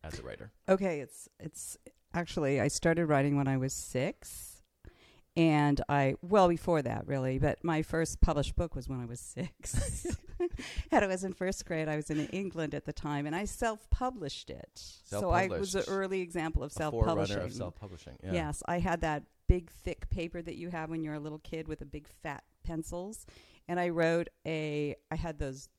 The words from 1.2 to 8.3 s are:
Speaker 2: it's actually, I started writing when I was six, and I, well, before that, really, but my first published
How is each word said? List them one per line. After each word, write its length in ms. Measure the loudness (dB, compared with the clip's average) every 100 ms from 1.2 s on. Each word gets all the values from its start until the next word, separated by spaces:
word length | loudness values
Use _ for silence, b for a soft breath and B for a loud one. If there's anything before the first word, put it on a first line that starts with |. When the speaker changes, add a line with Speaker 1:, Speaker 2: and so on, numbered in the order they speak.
| -20 _
Speaker 2:
it's 380 | -14 -12 -14 -14 -18 _ _
actually, 480 | -6 -2 0 2 4
I 60 | 2
started 380 | 4 4 4 4
writing 300 | 4 6 4
when 100 | 4
I 100 | 2
was 160 | 0
six, 920 | -4 -4 -2 -2 -4 -14 -14 -16 -18 _ _ B B B B _ 4
and 440 | 6 6 6 4 2
I, 260 | 4 4 0
well, 260 | 4 8 8
before 340 | 6 2 2
that, 240 | 2 -4 -2
really, 320 | -2 0 2
but 240 | 2 2
my 200 | 0 0
first 380 | 0 0 0 6
published 360 | 6